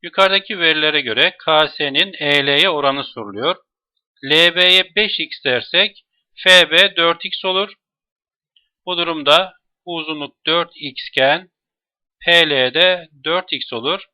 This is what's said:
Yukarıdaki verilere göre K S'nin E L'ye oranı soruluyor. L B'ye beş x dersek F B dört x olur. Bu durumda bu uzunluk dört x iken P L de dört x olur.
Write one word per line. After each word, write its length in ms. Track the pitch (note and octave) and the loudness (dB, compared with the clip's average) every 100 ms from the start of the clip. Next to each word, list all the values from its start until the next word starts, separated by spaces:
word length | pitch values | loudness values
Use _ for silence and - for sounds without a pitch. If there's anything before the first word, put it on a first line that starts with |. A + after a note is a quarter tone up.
Yukarıdaki 560 | E3+ - F#3+ G3 G3 G3+ | -8 0 2 2 -4 -2
verilere 420 | E3+ D#3 D3+ D3+ | 0 0 0 -2
göre 360 | B2+ A2 E3 - | -2 0 0 -2
K 240 | - D#3 D#3 | 0 2 2
S'nin 440 | - D3 C#3 F#3+ E3+ | -2 -4 -2 -4 -4
E 280 | D3 C#3+ C#3 | -2 0 2
L'ye 240 | C#3+ F#3 | 2 2
oranı 340 | D#3 C#3 C#3 | 0 -2 -2
soruluyor. 520 | C3+ - G#2 G2 C#3 F#3 _ _ _ _ _ _ | -8 -14 -14 -6 -6 -6 _ _ _ _ _ _
L 320 | C3+ D#3 E3+ E3+ | 0 2 4 2
B'ye 380 | F3+ F#3 F#3 - | 2 4 2 -2
beş 240 | G#3+ - | -4 -4
x 240 | D#3+ - | -8 -6
dersek 600 | C#3 B2 - E3+ G#3 - _ _ _ - | -2 -2 -2 -2 -2 -4 _ _ _ -6
F 260 | F#3 F#3 D#3+ | 4 4 6
B 260 | E3 G3 F#3 | 2 2 2
dört 280 | E3+ E3+ | 0 -2
x 200 | F#3+ - | -6 -8
olur. 280 | F#3+ F#3 G3+ - _ _ _ _ _ _ _ _ _ _ - | -4 -4 -6 -10 _ _ _ _ _ _ _ _ _ _ -8
Bu 120 | F3 | -4
durumda 560 | E3+ D#3+ C#3 D#3 F#3 _ _ _ - | -4 -4 2 2 2 _ _ _ -12
bu 100 | E3+ | -10
uzunluk 500 | D#3 D#3 C#3+ _ - | -8 -10 -12 _ -4
dört 240 | E3 E3+ | -2 -2
x 340 | - D3 C3+ - | -8 -14 -14 -8
iken 420 | - C3+ D#3 F#3 _ _ _ _ _ _ _ | 0 2 2 -4 _ _ _ _ _ _ _
P 300 | - E3+ D#3+ | 2 4 4
L 240 | C#3 B2+ | 2 0
de 340 | C3+ F3+ F3+ E3 C#3+ | 2 2 0 -8 _
dört 280 | D3 F3 F3+ | -4 -4 -4
x 200 | C#3 - | -10 -8
olur. 320 | A#2 B2 F#3+ - | -8 -6 -6 -8